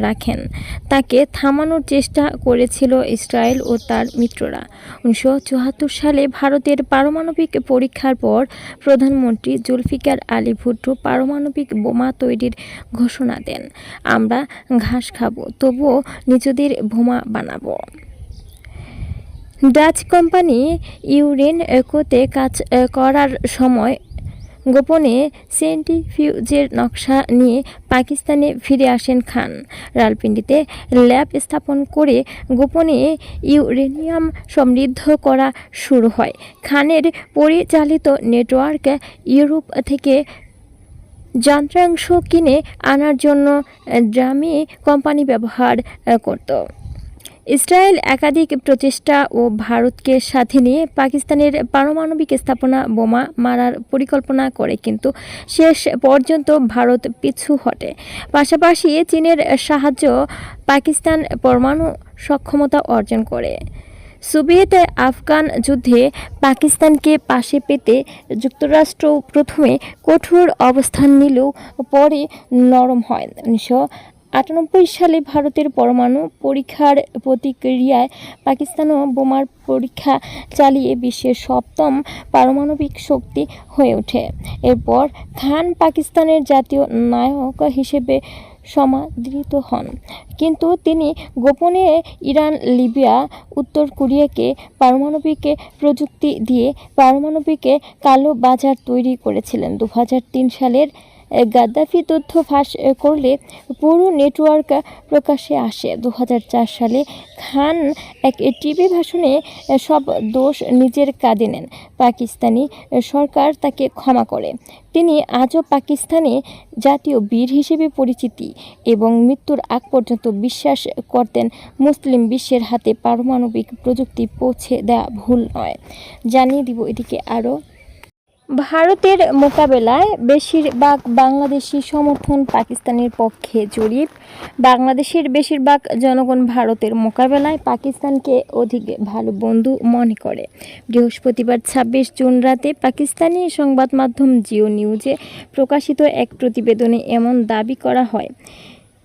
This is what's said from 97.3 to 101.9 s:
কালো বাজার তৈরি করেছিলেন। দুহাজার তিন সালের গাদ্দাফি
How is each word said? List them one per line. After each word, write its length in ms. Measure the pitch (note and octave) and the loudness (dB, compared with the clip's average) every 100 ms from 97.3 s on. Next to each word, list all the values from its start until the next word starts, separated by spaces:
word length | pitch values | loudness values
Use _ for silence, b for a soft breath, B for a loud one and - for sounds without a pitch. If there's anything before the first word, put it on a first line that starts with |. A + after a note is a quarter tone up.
| D#4 D4+ D#4 B3+ C#4+ - B | -4 -2 -2 0 -2 -2 B
কালো 320 | C#4+ C4+ C#4+ | 2 4 2
বাজার 420 | B3+ B3+ B3+ C#4 C4+ - | 2 2 2 0 -2 -2
তৈরি 300 | B3 B3+ B3+ | -2 -2 -2
করেছিলেন। 520 | A3+ G3+ - A#3 F3 G3+ | -4 -4 -4 -6 -4 -4
দুহাজার 440 | A3+ A3+ A#3+ B3+ - | -4 -2 0 -2 -2
তিন 160 | C4 B3+ | -2 -2
সালের 400 | - C4 B3 D4 - b b b - A#3 | 0 0 2 0 -4 b b b 0 2
গাদ্দাফি 460 | B3 A#3 A#3+ D#4 | 2 2 0 0